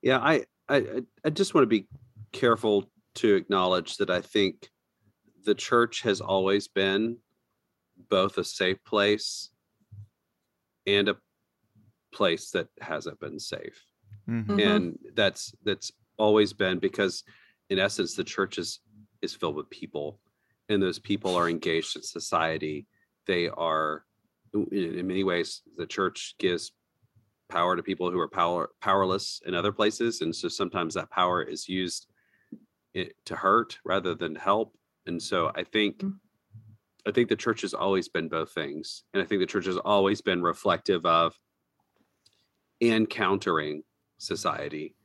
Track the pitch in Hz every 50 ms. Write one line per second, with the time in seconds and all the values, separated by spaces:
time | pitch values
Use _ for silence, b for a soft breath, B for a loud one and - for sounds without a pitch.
0 | - 123 131 127 117 143 165 127 - _ _ _ _ - 139 143 - - - 127
1 | 123 _ _ _ _ 156 151 160 196 - - 170 131 110 113 107 95 _ - -
2 | - _ _ - 107 _ - - - 120 117 107 - 110 104 101 92 _ _ _
3 | _ _ _ - - 110 101 95 82 _ 101 95 92 92 92 90 82 - - -
4 | 101 - 90 90 85 - - 107 101 95 - _ - - _ _ _ _ _ _
5 | _ _ _ _ _ _ _ _ _ 107 104 - - - 127 120 117 117 - -
6 | - 117 101 92 - - 95 95 95 95 98 101 - - _ 98 98 98 95 101
7 | 110 117 117 120 _ _ _ _ _ _ _ _ _ _ _ _ _ _ _ _
8 | - _ 107 95 95 101 - - 87 - - - 101 92 95 - _ - - 104
9 | 101 104 104 107 - - - - - - _ _ _ _ _ _ _ _ - 101
10 | 104 _ _ _ _ _ _ _ _ _ _ _ _ _ _ _ _ 98 101 101
11 | 101 104 98 - _ _ _ _ _ _ _ _ _ _ _ _ _ _ _ _
12 | _ _ - - 104 92 82 80 - - - 92 82 - _ - - - 80 76
13 | 76 82 76 _ 80 - - - - - - - - - - - _ _ _ _
14 | _ _ - - _ - 117 117 107 104 104 101 104 101 104 104 90 85 80 -
15 | - - - - 104 98 - - - - - _ _ 104 98 - - - _ _
16 | _ _ _ - 110 107 107 107 107 95 - _ 101 92 92 90 90 95 - -
17 | 101 95 - - b b b b b b b b _ _ 101 95 95 104 - -
18 | 95 80 - - 92 - - - 98 92 - - 85 - - - _ _ _ 107
19 | 107 _ _ _ - 85 - - - 82 73 76 71 _ - - - - _ 76
20 | 73 76 - _ _ _ _ _ _ _ _ _ _ - 107 98 98 92 85 -
21 | _ - 104 98 - 95 90 87 85 85 85 82 76 87 82 82 82 - - -
22 | - - - 85 - - - 98 80 80 80 80 78 78 76 73 - _ _ _
23 | _ _ _ _ _ - 92 87 85 80 - - 82 82 80 78 78 76 78 76
24 | _ _ _ _ _ _ _ _ _ _ - 104 95 - - 101 90 85 85 90
25 | 87 95 92 95 98 95 87 87 82 - - - _ - _ - 85 - - -
26 | 98 90 - - - - - _ - 92 87 82 - - _ _ _ _ _ _
27 | _ _ _ _ _ _ _ _ _ _ - 85 87 90 92 87 80 95 95 -
28 | 90 90 90 90 82 73 - 92 85 85 87 87 78 - _ _ - 104 95 98
29 | 95 92 92 95 - - - - _ - 90 87 87 104 104 - 107 107 110 -
30 | 117 117 113 - 80 80 82 - - 87 - - 98 90 - 90 87 82 80 92
31 | 82 - - - 90 90 90 90 - - - - - - 92 92 92 87 - -
32 | - _ B B B B B B B B B - _ _ _ _ _ _ _ 92
33 | 92 - - _ _ - 90 - - 95 101 117 113 - - - _ - 92 98
34 | 92 92 85 78 85 82 78 82 - 98 101 110 113 - _ _ _ _ _ _
35 | _ - 87 85 80 - 101 90 82 - - - 90 _ - 110 107 104 - -
36 | 190 196 196 - _ _ _ _ _ _ _ - - - - _ _ _ _ _
37 | _ - - 127 120 - 110 - - 117 113 - - 95 - - 85 98 98 95
38 | 82 - _ 87 82 80 80 80 80 - - 85 80 71 71 78 78 - - -
39 | _ _ - 98 95 - 107 98 90 - - 101 87 95 90 92 - 98 104 101
40 | 98 98 107 104 - 107 92 90 87 87 82 - - 101 87 82 - - 95 85
41 | 82 87 82 82 85 82 - _ _ _ _ _ _ _ _ _ _ _ _ _
42 | _ _ _ _ _ _ _ _ _ _ _ _ _ _ _ _ 120 117 113 110
43 | 110 107 - - 107 92 98 95 - 98 85 78 76 76 76 76 - _ _ _
44 | _ _ _ _ - - 85 80 - 90 73 73 73 73 76 76 76 - _ _
45 | _